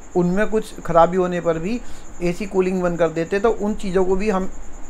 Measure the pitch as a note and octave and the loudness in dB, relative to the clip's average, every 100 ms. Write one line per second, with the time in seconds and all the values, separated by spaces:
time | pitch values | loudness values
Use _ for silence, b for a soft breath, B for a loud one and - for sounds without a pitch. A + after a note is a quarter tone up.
0 | - F#3 F3 F#3 G#3+ A3 G#3+ - - E3 | -4 0 2 2 2 0 -2 -6 2 4
1 | E3+ F#3 F3+ F3 E3 D#3+ F3 A#3+ B B | 4 4 0 0 -2 -2 -2 -4 B B
2 | B - F3 F3 G3+ F#3+ F#3 F#3 F3+ E3+ | B -4 -4 -2 -2 0 0 0 0 0
3 | E3 D#3+ E3 G3+ A3+ - G#3 G#3 G3 F3+ | 0 -2 -2 0 2 0 -2 -2 0 2
4 | F3+ F#3+ G#3+ F#3+ F#3 - - - | 2 2 2 0 0 -4 -6 -4